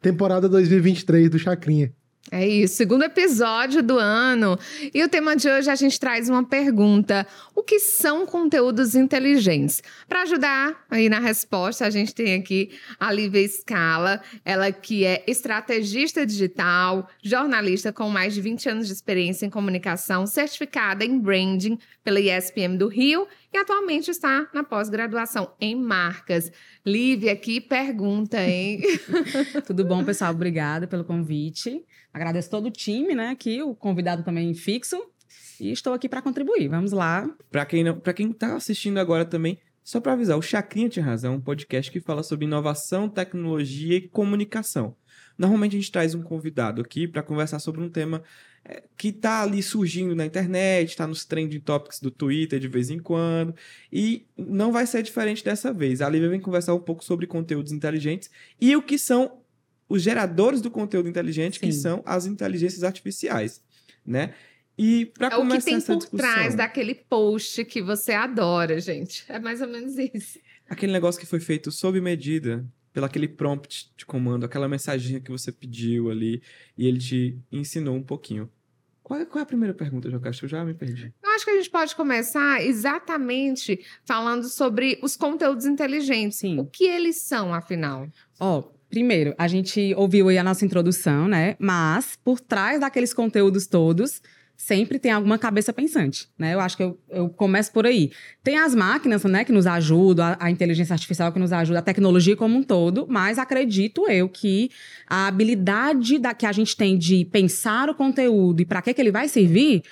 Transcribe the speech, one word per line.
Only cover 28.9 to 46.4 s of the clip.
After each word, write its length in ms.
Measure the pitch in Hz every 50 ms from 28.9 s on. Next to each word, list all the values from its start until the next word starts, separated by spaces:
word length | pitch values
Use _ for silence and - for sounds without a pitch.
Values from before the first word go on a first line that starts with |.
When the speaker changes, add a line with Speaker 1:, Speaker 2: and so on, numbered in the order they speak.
| 349 - - - 185 349 294
Speaker 2:
<laughs> 440 | - - 269 285 - - 294 285
Speaker 3:
Tudo 180 | - 190 180 190
bom, 180 | 175 180 185 185
pessoal? 280 | 185 202 196 202 175 170
Obrigada 540 | 165 175 180 165 160 151 147 151 160 175
pelo 180 | 175 - 175 170
convite. 800 | 165 170 170 170 151 156 147 147 160 160 - - 240 247 330 339 _ _ _ _ _ _
Agradeço 360 | 151 165 165 165 180 170 175
todo 160 | - 214 214
o 40 | 247
time, 440 | 220 - - - 208 240 285 381 339
né, 160 | 240 226 233
aqui, 320 | 262 247 - 233 220 247 302
o 120 | 302 240
convidado 480 | _ - 208 190 175 180 175 175 170 170
também 300 | 185 170 165 170 170 170
fixo. 500 | 170 - - 202 254 - - - 359 466 - _ _ _ _ - - - - - -
E 140 | 214 196 240
estou 220 | - - 269 247
aqui 160 | 247 - 254
pra 100 | - 269
contribuir. 480 | 262 277 247 - 285 277 453 427 160 139
Vamos 240 | 151 165 185 202 196
lá. 340 | 196 175 160 165 180 220 294 311 _ _ _
Speaker 4:
Pra 140 | - 147 143
quem 180 | 143 - 165 165
não, 160 | 165 165 165
pra 140 | - 185 175
quem 180 | - 208 220
tá 240 | 226 - - 233 226
assistindo 440 | 277 240 - 214 - - 208 202 196
agora 260 | 185 170 170 165 170
também, 340 | 165 170 165 165 165 190 - _ _ _ _ _
só 160 | - - 240
pra 140 | 233 277 262
avisar, 240 | 247 240 196 160
o 60 | 151 165
Chacrinha 480 | - - 208 196 202 - 202 226 240
Tinha 160 | 226 190 160
Razão 260 | 139 117 110 120 127 131
é 40 | 135
um 20 |
podcast 500 | 127 135 143 143 143 _ - 127 135 131
que 100 | - 175
fala 220 | 170 - 160 147 156
sobre 220 | - 160 147 151
inovação, 640 | 151 151 147 147 151 147 147 - - - 185 208 208
tecnologia 880 | 202 190 185 185 - 180 170 165 160 156 147 135 135 143 156 165 175
e 60 | 185 180
comunicação. 920 | - _ - 208 202 202 208 208 208 - 220 214 - - - 113 107 127 _ _ _ _ - - _ _ _
Normalmente 360 | 175 190 208 214 208 208 196
a 60 | 202
gente 100 | 196 -
traz 240 | - 180 165 165 165
um 60 | 170
convidado 640 | 165 170 165 160